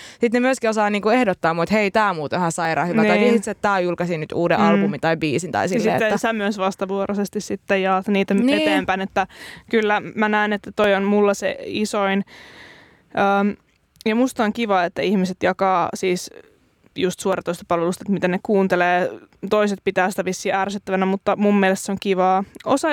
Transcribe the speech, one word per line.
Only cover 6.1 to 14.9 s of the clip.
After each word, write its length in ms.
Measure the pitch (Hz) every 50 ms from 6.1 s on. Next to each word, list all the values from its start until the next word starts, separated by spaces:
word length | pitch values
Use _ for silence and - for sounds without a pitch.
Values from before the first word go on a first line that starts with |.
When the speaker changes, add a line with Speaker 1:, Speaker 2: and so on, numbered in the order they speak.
| 202
Speaker 2:
sä 160 | 202 - 226 226
myös 240 | 220 202 202 214
vastavuoroisesti 840 | 202 190 190 190 - 196 190 196 196 196 - 208 202 202 - - 214
sitten 420 | - - 202 196 _ - 196 190 185
jaat 240 | 190 190 185 190
niitä 260 | - 202 196 196 - 196
Speaker 1:
Niin. 280 | 202 240 254 285 311
Speaker 2:
eteenpäin, 400 | 311 311 302 285 - - 185 190
että 260 | 190 196 - 202 190 - - - - - - - - -
kyllä 320 | - 226 214 208 208 202 - - -
mä 140 | - 214 214
näen, 240 | 214 214 208 208 208
että 180 | 196 - -
toi 220 | - - 208 208 196
on 100 | 190 196
mulla 300 | 202 208 208 208 202 196
se 240 | - 202 190 - - -
isoin. 580 | - - 208 214 208 - 208 196 196 190 196 196 - - - - - - - - - - - - - _ _ _ _ - - 202 196 202 202
Öm, 160 | 202 202 - - _ _ _ _ _ _ _ - -
ja 100 | 220 220
musta 280 | 233 254 262 - - 226
on 100 | 208 214
kiva, 300 | 240 233 208 196 185 175
että 180 | 170